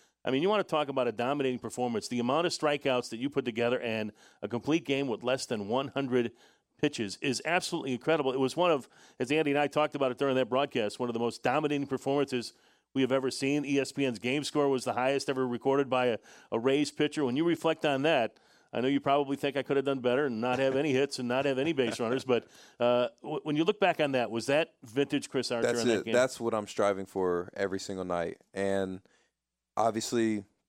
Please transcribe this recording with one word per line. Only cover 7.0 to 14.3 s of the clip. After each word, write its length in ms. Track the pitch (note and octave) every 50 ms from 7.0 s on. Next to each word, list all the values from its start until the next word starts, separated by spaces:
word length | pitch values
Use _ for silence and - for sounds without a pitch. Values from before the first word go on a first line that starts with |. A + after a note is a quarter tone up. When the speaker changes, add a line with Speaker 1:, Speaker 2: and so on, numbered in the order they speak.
| A2 G2 F#2 -
Speaker 1:
is 200 | - C#3+ B2 - -
absolutely 480 | D3+ E3+ F3+ - - F3 D#3+ B2+ C3+
incredible. 400 | B2+ A#2 - D#3 D#3+ D#3+ C#3 C3
It 80 | B2+ C3+
was 160 | C3+ C3 -
one 160 | D#3+ F3 F3
of, 160 | D#3+ C3+ A#2+ - _ - - - _ -
as 100 | B2+ A#2+
Andy 220 | D3 D#3 D#3 C#3+
and 80 | C#3 D3
I 80 | D3 C#3
talked 260 | - D3+ D3+ D3+ -
about 180 | D3+ C#3 C3
it 60 | A#2+ -
during 180 | C#3+ C#3 C3
that 140 | C3 B2+ G#2+
broadcast, 480 | B2 C3 C#3+ C#3 - B2 G#2+ G#2 - -
one 120 | B2+ A#2+
of 40 | A2+
the 60 | A#2
most 240 | A#2+ A#2 A2 - -
dominating 420 | B2+ B2 D3+ D#3 D3 D3 C#3+ C#3
performances 680 | C#3 C3+ A#2+ - C3+ C#3 D3 C#3 C#3 C3 B2 A2 - - _ _ _ _ _ _ _ -
we 80 | C3+
have 100 | C3 A#2
ever 180 | C3 C3+ B2+ C3
seen. 360 | - - C3+ C3+ C#3+ D3+ C#3
E 120 | C#3 C#3+ C#3
S 140 | C3 -
P 140 | - C#3 C#3
N's 140 | C3 A#2 G2+
game 260 | - B2